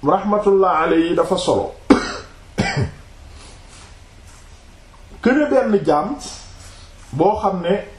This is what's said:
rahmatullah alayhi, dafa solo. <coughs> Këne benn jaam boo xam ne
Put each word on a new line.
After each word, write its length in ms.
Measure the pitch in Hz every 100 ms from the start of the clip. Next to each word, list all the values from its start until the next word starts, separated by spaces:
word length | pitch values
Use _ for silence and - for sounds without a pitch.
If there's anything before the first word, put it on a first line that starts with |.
rahmatullah 760 | 143 190 196 208 202 196 190 156
alayhi, 340 | 165 160 165 170
dafa 220 | 165 185
solo. 340 | - 107 98 - -
<coughs> 60 | - - - - - - - - - - - - - - - - - - - - - - - - - - - - - - - - -
Këne 280 | - 277 294
benn 320 | 262 233 202 151
jaam 300 | 147 208 285 - - - - - - - - -
boo 240 | 131 180 214
xam 200 | 202 190
ne 200 | 170 196 -